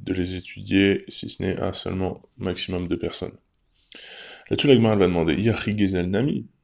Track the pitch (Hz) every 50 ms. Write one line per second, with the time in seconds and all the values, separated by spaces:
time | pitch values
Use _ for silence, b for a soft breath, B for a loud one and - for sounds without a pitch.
0 | - 98 92 92 87 90 92 90 - - - 101 98 101 95 95 98 98 98 -
1 | - - - - - - - - 98 92 87 - - 95 92 - - 92 92 95
2 | 95 90 - - _ _ _ - 92 92 87 - - - 92 87 90 85 87 -
3 | - - - - - - - - _ _ _ _ _ _ B B B B B B
4 | B B B B B B B B B - - - - 147 131 117 113 110 107 98
5 | 92 90 87 85 80 82 71 90 104 113 104 - - 107 104 104 101 95 95 90
6 | 87 90 98 101 127 147 - - - - _ _